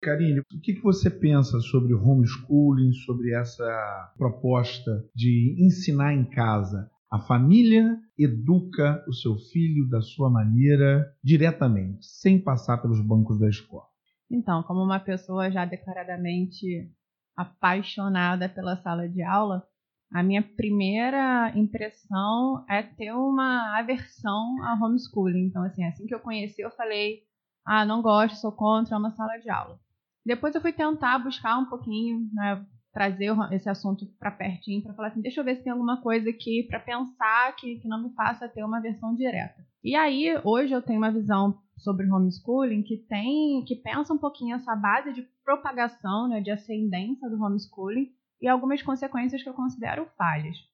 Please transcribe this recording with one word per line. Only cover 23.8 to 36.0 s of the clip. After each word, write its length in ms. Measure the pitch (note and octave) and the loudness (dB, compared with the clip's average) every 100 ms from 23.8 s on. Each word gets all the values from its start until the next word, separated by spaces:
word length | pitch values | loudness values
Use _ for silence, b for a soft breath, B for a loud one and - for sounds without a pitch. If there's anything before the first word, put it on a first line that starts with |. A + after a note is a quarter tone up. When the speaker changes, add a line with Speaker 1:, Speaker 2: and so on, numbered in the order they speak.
| A#3 B3+ - _ G#3+ G3+ A3+ B3+ | -2 -4 -6 _ -4 -4 -4 -6
Speaker 2:
a 120 | A#3 | -4
homeschooling. 720 | A#3 A3+ B3 B3 G#3+ F#3 F3+ F#3 | -2 2 0 -2 -2 0 2 0
Então, 160 | F#3 | -2
assim, 220 | F3+ F#3+ | -6 -4
assim 220 | F3 E3+ G#3 | -6 -6 -10
que 80 | |
eu 60 | A#3 | -10
conheci, 400 | A#3 A3 G#3 G#3 | -8 -8 -8 -8
eu 100 | G#3 | -12
falei, 480 | - A3+ G#3 G#3 G#3+ _ _ _ _ | -8 -6 -2 -2 -4 _ _ _ _
"Ah, 220 | - G#3+ G#3 | -2 0 2
não 160 | A3 | 0
gosto, 340 | A3 G#3 A3 G#3+ | 4 4 4 0
sou 160 | A3 | -10
contra, 420 | G#3+ G#3+ A3 A3+ | -2 2 2 0
é 40 | A3 | -2
uma 140 | G#3+ | -4
sala 260 | G#3+ A3 A3+ | -4 -8 -8
de 100 | D4 | -6
aula." 300 | - - - _ _ _ _ - | -6 -6 -16 _ _ _ _ -6
Depois 280 | B3 D4 | -2 -2
eu 60 | D#4 | -2
fui 120 | E4+ | -4
tentar 460 | D#4+ D#4 D#4 C#4 C4 | -2 -2 0 0 -2
buscar 360 | B3+ B3+ A3+ A#3+ | -2 -6 -2 -2
um 80 | C4 | -2
pouquinho, 640 | B3+ A#3+ G#3+ A#3 A#3 A3+ | -6 -8 -4 -4 -4 -6
né, 320 | G#3+ G3+ G3+ G3+ _ _ | -4 -2 -4 -8 _ _
trazer 380 | - G3+ F#3+ G3+ | -4 -2 -2 -2
o, 140 | G#3+ G#3 | 0 0
esse 160 | F#3 G3+ | -2 -4
assunto 360 | G3 G3+ G3 G3+ _ | -4 -4 -4 -6 _
pra 120 | G#3 | -10
pertinho, 520 | G3+ G3 F3+ - G3+ | -8 -8 -8 -8 -8
pra 120 | G#3 | -8
falar 140 | G#3 G#3+ | -10 -8
assim, 140 | A3 | -6
"Deixa 180 | A3 B3+ | -8 -6
eu 40 | |
ver 120 | B3+ B3+ | -4 -4
se 60 | |
tem 100 | B3+ | -6
alguma 300 | B3 A#3+ B3+ | -4 -2 -4